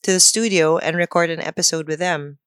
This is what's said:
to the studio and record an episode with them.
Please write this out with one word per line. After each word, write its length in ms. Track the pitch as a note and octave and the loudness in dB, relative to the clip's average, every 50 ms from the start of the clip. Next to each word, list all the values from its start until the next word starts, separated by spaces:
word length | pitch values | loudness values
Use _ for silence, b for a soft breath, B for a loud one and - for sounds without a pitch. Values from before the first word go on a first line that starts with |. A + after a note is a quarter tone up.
to 100 | - - | 0 0
the 80 | F#3 F#3 | 2 4
studio 580 | - - - A3 A#3 A3 G3 F3 D#3 D#3 E3 F3 | 4 4 4 2 0 2 2 2 4 4 2 2
and 180 | - D#3 D#3+ | 0 -2 -2
record 320 | F3 F3 - - F3 E3+ E3 | -2 -2 0 0 0 0 0
an 120 | E3 D#3+ | -2 -6
episode 460 | - D#3 E3 - F3+ - - D#3+ D#3 | -8 -8 -4 0 -2 0 0 -2 -4
with 120 | D3+ D#3 D3+ | -6 -6 -4
them. 400 | F3+ F3+ E3+ D3+ C#3+ C#3+ C#3+ _ _ | -2 -2 -2 -4 -6 -10 -16 _ _